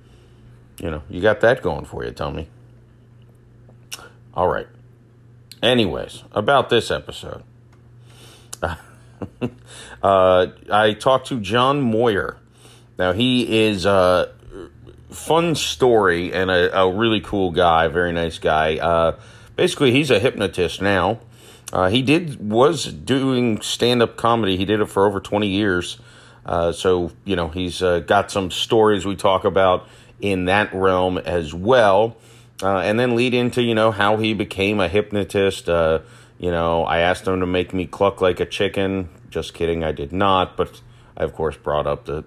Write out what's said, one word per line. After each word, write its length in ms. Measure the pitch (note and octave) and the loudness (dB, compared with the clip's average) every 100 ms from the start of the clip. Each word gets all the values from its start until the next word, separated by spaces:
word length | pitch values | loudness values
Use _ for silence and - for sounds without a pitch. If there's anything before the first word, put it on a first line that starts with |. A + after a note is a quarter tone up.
| - - - - - - - - | -20 -20 -20 -20 -20 -20 -20 -12
you 100 | E2+ | -10
know, 140 | D2+ - | -10 -10
you 100 | F2+ | -2
got 220 | G#2 G#2+ | 0 4
that 200 | A2+ B2+ | 2 2
going 220 | E2+ D2 | -2 -6
for 220 | - - A#1 | -8 -10 -10
you, 60 | |
Tommy. 360 | B1 D2 D2+ D#2 - - - - - - - - - - - - - - - - - - | -8 -8 -8 -10 -16 -20 -20 -20 -20 -20 -20 -20 -20 -20 -20 -20 -20 -20 -20 -20 -20 -10
All 140 | - F2+ | -2 0
right. 200 | A1+ - - - _ _ _ - - - - | -2 -6 -16 -20 _ _ _ -20 -20 -20 -2
Anyways, 600 | A2+ B2 G2 B1+ G1+ - - | 2 2 0 -2 -8 -14 -8
about 380 | G#2 G#2+ C#3 A2+ | -4 2 2 4
this 220 | A#2+ - | 0 0
episode. 520 | D2+ - - - - - - - - - - - - - - - - | -4 -6 -14 -14 -14 -18 -20 -20 -20 -20 -20 -20 -20 -20 -20 -20 -8
<laughs> 120 | E2+ E2 - - - - - - B2 - - - - - | -8 -8 -14 -20 -20 -16 -16 -10 -10 -10 -20 -20 -20 -2
Uh, 440 | G2 F#2+ F#2 F#2 F2+ - - | 2 6 6 6 2 -4 -2
I 220 | G#2 A2 | 2 2
talked 340 | G#2 C3+ C3 B2+ | 2 2 0 0
to 120 | C3+ | -8
John 420 | F#2+ A#2 B2+ C#3+ | -2 0 2 2
Moyer. 560 | B2 A2 A#2+ F#2+ C#2+ - _ _ - - - - | 0 2 2 0 -2 -10 _ _ -20 -20 -16 -2
Now, 140 | F#2 | -2
he 520 | F#2 B2+ B2 - A2 A2 | 0 0 0 0 2 2
is 200 | G2 F#2+ | 0 2
a 460 | G2 F2+ F2+ - - - F#2+ E2 - - - - | 2 4 2 0 -8 -20 -18 -18 -20 -20 -20 -20
fun 460 | - - D#3+ E3+ C#3+ | -10 -2 0 0 -2
story 760 | - - B2+ A2+ F#2+ E2+ F2 | -4 0 4 4 4 2 -2
and 200 | F2+ F#2+ | -2 0
a, 300 | F2+ F2+ F#2+ | 2 2 2
a 120 | F#2 | 0
really 280 | F#2 A2+ G#2+ | 2 0 0
cool 280 | - G#2 F2+ | -2 -2 -2
guy, 380 | E2+ F2 E2 E2 | 2 4 4 2
very 240 | F2 F2 | 0 -2
nice 260 | E2+ E2+ - | -2 -4 -4
guy. 400 | E2+ D#2 D#2 D#2+ | -2 0 0 0
Uh, 400 | E2 E2 E2 D2+ - - - - | 0 2 0 -2 -12 -20 -12 -2
basically, 360 | F3+ - C3+ | -2 2 2
he's 180 | C3 D3+ | 2 2
a 80 | G#2 | 2
hypnotist 600 | B2 - G2 - E2+ - | 2 -2 -4 -2 -4 -2
now. 420 | G2 F#2+ F2+ A#2 - - - - - | 0 2 0 -2 -8 -20 -20 -20 -8
Uh, 160 | F2+ F#2 | -2 0
he 140 | B2 | 2
did, 480 | C3 D#3+ E3+ A2+ G#2 | 2 0 0 -8 -2
was 340 | A2+ D3 D#3 - | 2 2 2 -6
doing 760 | D#2 E2 C3+ C3+ B2+ B2 G#2+ | -10 -4 -2 0 0 0 -2
stand-up 540 | - - A#2+ B2 A2 - | -6 -2 0 2 0 0
comedy. 420 | A#2 A#2 G#2 F#2 | 0 2 0 -2
He 80 | F#2+ | 0
did 140 | G#2 | 0
it 80 | G#2 | 0
for 200 | G2 G2+ | 2 2
over 120 | G2 | 0
twenty 280 | - G#2 G#2+ | -4 -2 0
years. 500 | F#2+ G#2+ F2+ - - - - - - - | 0 0 -2 -4 -10 -20 -20 -20 -16 -6
Uh, 260 | E2+ E2+ | -2 -2
so, 400 | E2 F#2+ F2+ E2 - | 0 0 0 -2 -8
you 120 | - F2+ | -6 -4
know, 120 | E2 | -4
he's, 340 | F2 F2+ - | -6 -8 -2
uh, 200 | F#2 F2 | 0 0
got 280 | D#2 G2+ F#2+ | 2 2 2
some 220 | G2+ F2+ | -4 -4
stories 540 | - - A#2 G#2+ G2+ F#2+ | -6 0 4 4 2 -2
we 100 | F2+ | -2
talk 300 | G2+ F#2+ G2+ | 0 2 2
about 420 | F#2 F#2+ F2+ - - - - | 2 2 2 -2 -20 -20 -8
in 240 | G2+ F#2+ F2+ | -4 -2 0
that 260 | G2+ G#2+ | 0 0
realm 460 | F#2+ F#2+ F#2 F#2 F2+ | 0 2 2 0 -2
as 340 | - F2 D#2 | -4 -4 -4
well. 680 | E2+ F#2+ C3 G#2 G2 A#2 - - - - - | -4 2 4 6 4 2 -4 -20 -20 -20 -6
Uh, 160 | F#2+ G2 | -2 0
and 200 | F2+ A2 | 0 0
then 180 | B2+ A#2 | 0 0
lead 180 | B2+ | 0
into, 280 | B2 A#2+ B2 | 0 0 0
you 140 | A#2+ A2 | 0 2
know, 160 | A2 | 2
how 240 | G#2 G2+ G#2+ | 2 2 2
he 180 | A2 | 0
became 460 | G#2 G#2 - G2 G#2 | -2 -4 -2 0 0
a 80 | F2 | 0
hypnotist. 800 | G#2 - G#2 F#2 G2+ G2 - - | 0 -2 -4 -2 0 0 -2 -2
Uh, 320 | E2+ E2 D#2+ - - - - | 0 2 0 -4 -20 -20 -8
you 140 | F2 | -4
know, 320 | E2+ E2+ E2 | -2 0 0
I 160 | D#2+ E2 | 0 0
asked 280 | F2 F2+ - | 0 0 -2
him 140 | F#2 | -2
to 40 | F2+ | 0
make 280 | F2+ F2+ | -2 -2
me 120 | F#2+ E2+ | -4 -6
cluck 360 | - G2 - | 0 0 2
like 180 | F#2 F2+ | 0 0
a 60 | - | -4
chicken. 640 | - G2+ G2 F#2+ F#2+ F2 - - | -4 -4 -2 -2 -4 -6 -14 -12
Just 240 | E2 D2+ | -10 -10
kidding, 300 | - E2+ E2 | -4 -4 -2
I 80 | D#2+ | -4
did 220 | C#2+ C#2+ | -6 -6
not. 420 | F#2 G2+ F#2+ F2+ - | -2 2 2 0 -4
But 260 | E2+ - - - - - | -6 -8 -20 -20 -20 -6
I, 80 | D2+ | -6
of 80 | |
course, 240 | - D#2 D2 | -4 -6 -4
brought 280 | D2 D2 C#2+ | -4 -2 -2
up 200 | C#2+ - | -4 -6
the, 180 | D2+ | -10